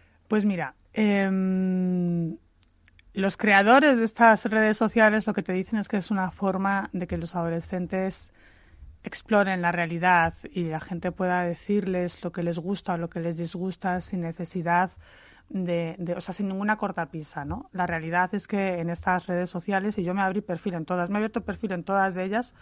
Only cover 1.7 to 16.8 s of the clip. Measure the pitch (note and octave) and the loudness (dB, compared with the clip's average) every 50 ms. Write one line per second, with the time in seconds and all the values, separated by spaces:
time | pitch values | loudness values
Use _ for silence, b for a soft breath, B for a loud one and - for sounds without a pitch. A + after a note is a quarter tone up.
1.7 | F#3 F#3 F#3 F#3 F3+ F3+ F3 F3 E3+ E3+ E3 D#3+ D#4+ - _ _ _ _ _ _ | 0 0 0 0 0 0 0 0 0 0 -2 -4 -6 -10 _ _ _ _ _ _
2.7 | _ _ _ _ _ _ _ _ - - F#3+ G3 - - - G#3+ G3+ G3 G3+ G#3+ | _ _ _ _ _ _ _ _ -4 -2 -2 -2 0 0 2 4 6 6 8 8
3.7 | B3 C#4 D#4 D4 C4+ A#3 A3+ G#3+ - - A#3 A3+ A3 - - A#3 G#3+ A3 A3 G#3+ | 8 8 8 6 6 4 2 0 2 6 8 8 8 6 4 0 2 4 4 4
4.7 | G#3+ - A#3 G#3 - A#3 A3 G#3+ G#3 G#3+ - - F#3 - - - F#3 F#3 F#3 - | 4 2 0 2 4 6 6 6 6 4 0 -2 -2 -2 -2 -2 -2 -2 -2 -2
5.7 | - G#3+ G3 - - G3+ E3+ - G#3 G3 F#3+ F3+ - - G#3 G3 F#3+ F#3 G3 G3 | -4 -4 -2 -2 -2 -4 -2 -2 -2 -2 -2 -2 -4 -2 -2 -2 0 0 0 0
6.7 | G3 G3 G3+ - - F#3 F3+ - - E3 E3 E3+ - F3+ E3+ E3+ E3 E3+ E3 - | 0 0 -2 -4 -6 -6 -6 -4 -4 -6 -6 -6 -4 -4 -2 -2 -2 -4 -6 -6
7.7 | - F3+ F3+ - - F#3+ F#3 F#3+ F3+ - - - b b b b b b b b | -6 -6 -4 -4 -2 -2 -2 -2 -4 -8 -12 -20 b b b b b b b b
8.7 | b b b b - - - - - - - - A3 G#3 G3+ G3 F#3+ F3+ F3 E3+ | b b b b -20 -18 -16 -16 -16 -14 -4 2 2 4 4 2 0 0 0 0
9.7 | E3+ E3+ E3+ E3 E3+ E3+ E3+ F3+ F3+ E3+ E3 E3 - - - - - F3+ E3+ D#3+ | 0 0 -2 -2 -2 0 4 6 6 6 4 2 0 -6 -14 -10 -6 -4 -4 -4
10.7 | D#3+ D#3 - - F#3 E3 - F3+ F3 - F#3 F3+ F3+ F3+ F3+ F3 F3 - - - | -4 -6 -6 -8 -8 -6 -4 -4 -4 -2 -2 0 0 0 0 -2 -4 -6 -4 -2
11.7 | G#3 G#3 F#3+ F#3+ F#3 F3+ F3+ F3 - - - F3 - F3 E3+ E3+ E3+ E3+ D#3 F3+ | 0 0 0 0 -2 -2 -2 -4 -6 -8 -10 -8 -6 -4 -4 -2 -2 -4 -4 -4
12.7 | G3+ - - - F3+ E3+ E3+ E3 - F3 E3 E3+ E3+ D#3+ E3+ E3 - F3 F3+ F#3+ | -6 -4 -4 -4 -4 -4 -4 -6 -6 -6 -4 -4 -4 -4 -6 -8 -6 -6 -6 -6
13.7 | F3+ - - F#3+ F3+ F3+ E3+ - - F3+ E3+ E3 E3 - F3 - - F#3 D#3+ E3+ | -6 -4 -4 -2 -2 -4 -4 -6 -6 -6 -6 -6 -6 -8 -10 -8 -6 -4 0 2
14.7 | E3+ F3 F#3 F#3 - B B B B B B B B B B - - G3 F3+ F3 | 2 2 2 0 -2 B B B B B B B B B B -10 -6 -6 -4 -2
15.7 | F3 E3+ E3+ E3 E3 - F3+ E3 F3 F3 E3 - F#3 - G3+ F#3+ F#3+ F#3+ G3+ G#3 | -2 -2 -2 -4 -6 -6 -6 -6 -6 -6 -6 -8 -6 -6 -4 -4 -4 -2 -2 -2
16.7 | G#3+ G#3 | -2 -2